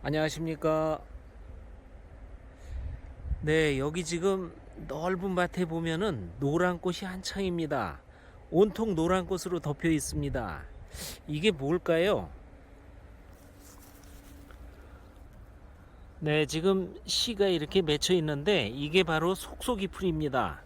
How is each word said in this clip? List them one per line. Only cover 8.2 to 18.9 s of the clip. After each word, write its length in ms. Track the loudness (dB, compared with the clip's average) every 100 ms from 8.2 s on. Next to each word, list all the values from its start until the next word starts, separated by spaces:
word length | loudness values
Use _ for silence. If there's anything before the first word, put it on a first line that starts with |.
| -20 -20 0
온통 460 | 6 6 4 0 2
노란 300 | 4 2 2
꽃으로 340 | -2 0 -2
덮여 280 | -2 0 2
있습니다. 760 | 2 2 -2 -2 -2 -4 -6 -10 -16 -14 -12 -10 -10 -6
이게 240 | 2 2
뭘까요? 760 | 2 0 0 4 4 4 2 -2 -12 -18 -20 -20 -20 -20 -20 -20 -20 -20 -20 -20 -20 -20 -20 -20 -20 -18 -18 -18 -18 -18 -18 -18 -18 -20 -20 -20 -20 -20 -20 -20 -20 -20 -20 -20 -20 -20 -4
네, 260 | 2 2
지금 480 | 2 2 4 2 0 -8 -2
씨가 400 | 0 0 2 4
이렇게 340 | 4 2 2
맺혀 320 | 4 2 4
있는데 520 | 4 4 0 2 2 2
이게 380 | -2 2